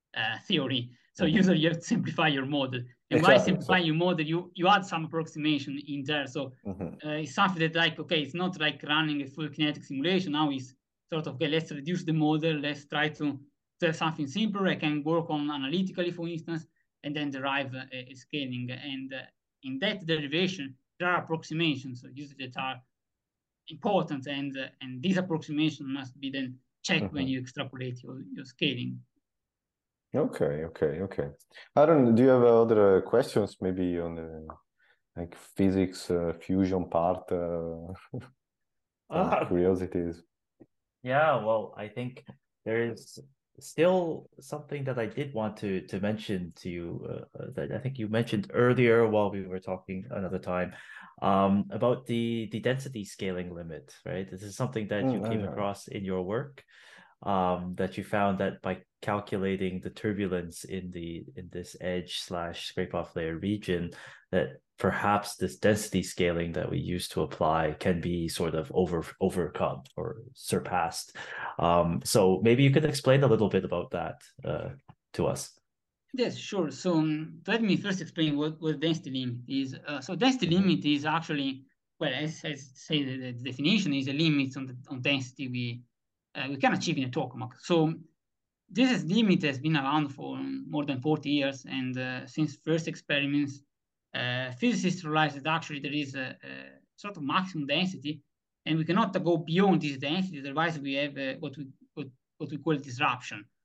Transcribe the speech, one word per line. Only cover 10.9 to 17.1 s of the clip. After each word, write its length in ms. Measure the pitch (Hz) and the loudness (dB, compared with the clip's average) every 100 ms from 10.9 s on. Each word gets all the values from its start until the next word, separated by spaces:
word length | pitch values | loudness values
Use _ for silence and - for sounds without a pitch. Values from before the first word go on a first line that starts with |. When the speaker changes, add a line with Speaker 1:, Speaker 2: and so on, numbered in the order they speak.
| _ - | _ -6
Speaker 1:
sort 140 | 160 156 | -6 -4
of, 80 | |
"Okay, 140 | 123 151 | -2 0
let's 240 | 160 156 | 0 -2
reduce 320 | 147 143 180 | -8 -4 -2
the 80 | 165 | 0
model. 420 | 156 151 156 160 151 | 2 4 4 2 0
Let's 260 | 147 143 - | -2 -6 -4
try 220 | 151 156 | 0 0
to, 320 | 151 147 135 - _ _ - | 0 -4 -4 -12 _ _ -2
to 60 | 165 | 0
have 100 | 160 | 2
something 320 | 165 160 135 | -2 -2 -4
simpler. 400 | 196 220 202 185 | -2 -2 0 0
I 80 | 143 | 0
can 260 | 156 151 | 0 0
work 240 | 147 165 160 | 0 0 0
on 200 | 151 147 | -2 -2
analytically, 640 | 143 135 180 185 - 175 | -4 -2 -2 -2 -2 -4
for 160 | 170 165 | -4 -6
instance, 380 | 165 160 165 - _ _ _ | -6 -6 -8 -8 _ _ _
and 140 | 147 | -8